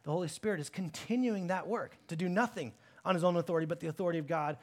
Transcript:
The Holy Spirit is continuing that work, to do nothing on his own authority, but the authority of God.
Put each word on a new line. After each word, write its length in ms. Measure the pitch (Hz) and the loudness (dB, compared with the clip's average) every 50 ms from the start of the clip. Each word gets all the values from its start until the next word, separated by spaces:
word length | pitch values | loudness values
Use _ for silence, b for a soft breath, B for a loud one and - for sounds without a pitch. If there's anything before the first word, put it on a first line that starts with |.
| B | B
The 80 | 147 | -2
Holy 180 | 151 180 180 151 | -2 0 -2 -2
Spirit 320 | - - - 214 202 160 | -6 -4 -2 -2 0 -2
is 80 | 143 - | -2 -6
continuing 800 | - - 190 160 - - - - 226 247 254 240 214 190 180 175 | -6 -6 -6 -6 -6 -6 -4 -2 0 2 2 2 2 0 0 0
that 200 | 185 185 - - | -2 -2 -2 -2
work, 300 | 226 220 147 - - - _ - | -4 -4 -4 -6 -10 -14 _ -6
to 80 | 170 | -4
do 140 | 160 180 180 | -2 0 2
nothing 440 | 180 208 247 233 - 185 143 113 - - B B B B B | 4 4 2 2 0 -4 -8 -8 -10 -14 B B B B B
on 120 | - 185 | 0 2
his 100 | 170 170 | 4 4
own 100 | 180 175 | 4 4
authority, 300 | 170 165 180 170 160 160 | 4 2 2 2 2 2
but 160 | 156 170 165 | 0 -2 -2
the 60 | - 160 | -4 -4
authority 300 | 156 - 190 175 170 165 | -4 -2 0 0 0 0
of 100 | 147 139 | 0 0
God. 300 | 165 160 151 147 151 - | 0 0 0 0 -2 -6